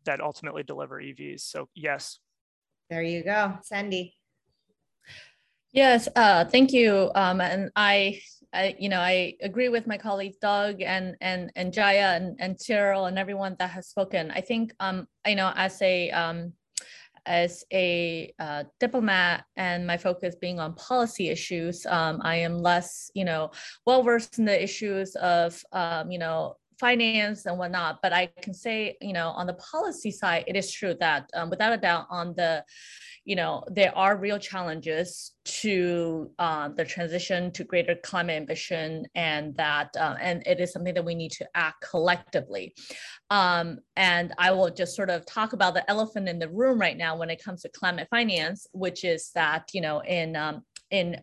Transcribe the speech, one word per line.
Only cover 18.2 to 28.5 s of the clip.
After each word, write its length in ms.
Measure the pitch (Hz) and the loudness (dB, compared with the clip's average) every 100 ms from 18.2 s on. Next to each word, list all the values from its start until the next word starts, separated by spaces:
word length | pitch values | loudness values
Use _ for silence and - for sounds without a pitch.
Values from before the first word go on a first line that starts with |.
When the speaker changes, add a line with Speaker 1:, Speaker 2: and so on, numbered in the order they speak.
| - - | -8 -10
Speaker 3:
uh, 260 | 156 147 147 - | -6 -6 -8 -4
diplomat 640 | 240 254 220 190 180 175 - - | -2 0 2 4 4 2 -4 -6
and 300 | 185 175 175 | -4 -2 -2
my 120 | 175 | -2
focus 360 | 196 180 180 175 | 0 -2 -4 -6
being 200 | 180 175 | -8 -6
on 140 | 156 165 | -6 -8
policy 520 | - 254 233 - 170 | -2 0 0 0 -4
issues, 560 | 165 - 175 170 175 | -4 -4 -4 -4 -6
um, 360 | - 175 160 160 | -2 0 0 -2
I 140 | 160 165 | -2 0
am 200 | 170 170 | 0 0
less, 540 | 175 175 175 - - | 2 2 0 -10 -10
you 120 | 196 180 | -4 -2
know, 240 | 160 156 - - - | -2 -4 -8 -18 -4
well-versed 540 | - 254 240 233 - - | 4 6 6 2 0 0
in 80 | 214 | 2
the 160 | 190 | 2
issues 520 | 196 - 214 190 190 - | 0 -4 -4 -4 -4 -2
of, 460 | 180 175 170 170 - | 2 4 2 -2 -8
um, 380 | 190 170 165 160 | -4 -2 -2 -6
you 80 | 180 | -6
know, 380 | 165 160 160 - _ - | -4 -2 -4 -8 _ -2
finance 640 | 240 240 226 220 208 208 | 2 4 2 2 0 -4
and 140 | 185 180 | -6 -4
whatnot, 400 | 175 180 165 160 | -4 -2 -2 0
but 120 | 190 | 2
I 160 | 175 180 180 | 2 0 -4
can 140 | 196 | -12